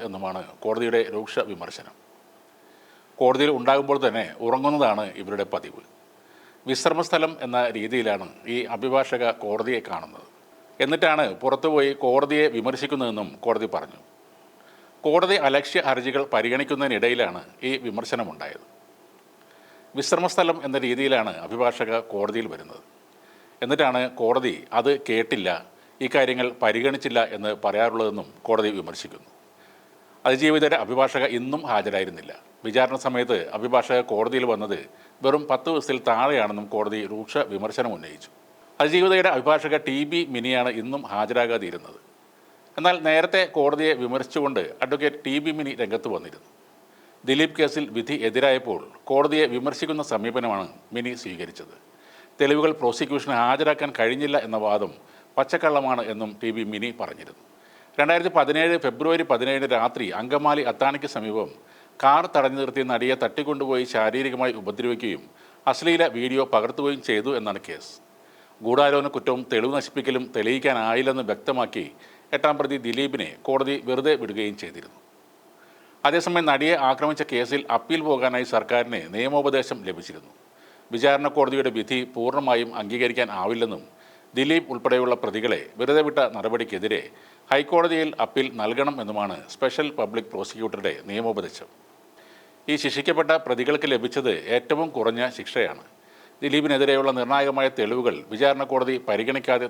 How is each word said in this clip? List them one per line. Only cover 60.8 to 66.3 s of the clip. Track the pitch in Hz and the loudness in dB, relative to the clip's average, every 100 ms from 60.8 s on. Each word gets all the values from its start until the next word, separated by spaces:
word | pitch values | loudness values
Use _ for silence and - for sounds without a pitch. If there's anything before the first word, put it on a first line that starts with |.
| 135 139 147 - | 0 0 -6 -6
സമീപം | 107 107 - - - - - - | -4 -4 -4 -8 -20 -20 -20 2
കാർ | 139 151 175 | 6 6 4
തടഞ്ഞു | 147 131 135 | 2 2 0
നിർത്തി | 131 139 127 | -2 -2 0
നടിയെ | 120 123 131 | 0 0 0
തട്ടിക്കൊണ്ടുപോയി | 113 - 147 139 135 127 123 | 0 -2 -4 -2 0 0 0
ശാരീരികമായി | 113 110 127 131 127 127 110 | 2 2 2 -2 0 -2 -2
ഉപദ്രവിക്കുകയും | 95 104 120 117 110 76 - - - - - | -6 -4 -4 -2 -4 -6 -10 -20 -20 -4 -2
അശ്ലീല | 127 165 165 160 117 | 0 2 4 2 2
വീഡിയോ | 127 | 0